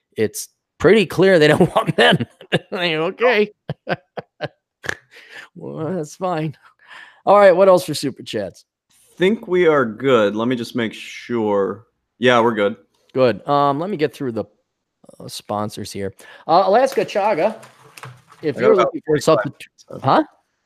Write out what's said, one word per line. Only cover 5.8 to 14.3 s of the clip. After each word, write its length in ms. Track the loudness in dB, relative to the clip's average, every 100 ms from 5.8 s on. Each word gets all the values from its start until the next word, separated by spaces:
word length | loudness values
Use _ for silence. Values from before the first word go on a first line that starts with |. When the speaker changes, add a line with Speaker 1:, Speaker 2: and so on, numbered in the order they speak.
| -8 -8
Speaker 1:
that's 200 | -10 -8
fine. 420 | -6 -4 -6 -10 _ _ _ -20 -20 _ 2
All 120 | 6
right, 160 | 6
what 160 | 6 6
else 160 | 4 2
for 80 |
super 300 | -6 -8 -10
chats? 420 | -10 -8 -8 -12 _ _ _ _ _ -2
Speaker 2:
Think 320 | 0 0 -2
we 200 | 0 2
are 180 | 2 0
good. 500 | -2 2 4 2 0
Let 140 | -4
me 60 | -4
just 180 | -6 -6
make 180 | -6
sure. 960 | -8 -18 -16 -8 -4 -2 0 -2 -6 _ _ _ -2
Yeah, 240 | 2 4
we're 120 | 2
good. 220 | 0 -2 -4 _ _ _
Speaker 1:
Good. 340 | 0 0 0 -2
Um, 320 | 0 0 -2
let 100 | -6
me 60 | -4
get 180 | -6
through 200 | -6 -8